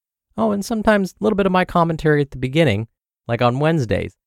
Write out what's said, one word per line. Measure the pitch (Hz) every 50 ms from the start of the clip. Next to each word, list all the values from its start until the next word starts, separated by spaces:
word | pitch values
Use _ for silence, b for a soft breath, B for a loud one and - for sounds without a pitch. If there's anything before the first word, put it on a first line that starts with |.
| _ _ _ _ _ _ - 214
Oh, | 226 220 202
and | 202 190
sometimes | - 240 214 208 226 214 202 190 175 -
a | - 202
little | 220 214
bit | 196 196
of | 190 185
my | 185 180
commentary | - - 175 165 165 165 - - 156 151 147
at | 143 -
the | -
beginning, | 127 127 131 135 160 170 131 98 101 117 - _ _ _ _ _ _ _
like | - 117 113
on | 123 120 123 135
Wednesdays. | 151 160 170 160 123 104 98 87 85 92 - _ _